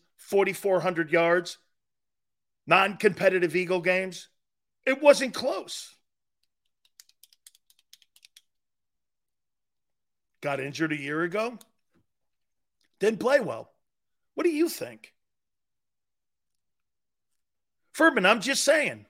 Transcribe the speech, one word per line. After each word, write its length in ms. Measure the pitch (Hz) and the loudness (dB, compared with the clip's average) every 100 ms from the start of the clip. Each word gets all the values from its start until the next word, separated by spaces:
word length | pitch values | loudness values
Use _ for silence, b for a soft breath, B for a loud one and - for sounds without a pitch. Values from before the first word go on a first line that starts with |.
| _ _ | _ _
forty-four 600 | - 196 196 180 202 185 | -2 0 0 -2 -2 0
hundred 300 | 170 170 156 | 0 -2 0
yards, 460 | 165 170 180 175 - _ _ _ _ _ _ _ _ _ _ - | 2 4 2 -2 -10 _ _ _ _ _ _ _ _ _ _ 0
non-competitive 880 | 175 196 190 214 170 190 185 175 165 | 2 2 0 0 2 2 2 2 0
Eagle 260 | 175 185 | -2 -2
games. 460 | 175 185 190 175 - _ _ _ _ _ - | 0 -2 -4 -10 -18 _ _ _ _ _ -4
It 160 | 269 | 4
wasn't 320 | 294 - 262 | 6 6 2
close. 640 | - 254 370 - - - - _ _ _ _ _ _ _ _ _ - - _ _ _ _ _ _ _ _ - _ _ - _ _ _ _ _ _ _ _ _ _ _ _ _ _ _ _ _ _ _ _ _ | -4 -6 -6 -8 -14 -16 -20 _ _ _ _ _ _ _ _ _ -20 -20 _ _ _ _ _ _ _ _ -20 _ _ -20 _ _ _ _ _ _ _ _ _ _ _ _ _ _ _ _ _ _ _ _ _
Got 180 | 143 139 | -6 -6
injured 320 | 139 135 156 | -6 -4 -4
a 80 | 151 | -4
year 240 | 139 156 | -6 -4
ago. 340 | 170 190 226 226 - _ _ _ _ _ _ _ _ _ _ _ _ - | -4 -4 -6 -8 -20 _ _ _ _ _ _ _ _ _ _ _ _ -4
Didn't 200 | 202 214 | -2 0
play 200 | 226 285 | 2 0
well. 320 | 185 113 - _ _ _ _ _ _ - | 0 -8 -14 _ _ _ _ _ _ -4
What 80 | |
do 80 | 339 | -2
you 180 | 302 339 | 0 -2
think? 440 | - 120 110 - _ _ _ _ _ _ _ _ _ _ _ _ _ _ _ _ _ _ _ _ _ _ _ _ _ _ _ _ | -4 -12 -14 -20 _ _ _ _ _ _ _ _ _ _ _ _ _ _ _ _ _ _ _ _ _ _ _ _ _ _ _ _
Furman, 320 | - 320 254 185 | 0 2 4 4
I'm 160 | 226 | 2
just 220 | 208 269 | 0 -2
saying. 420 | - 311 240 113 | 2 2 0 -6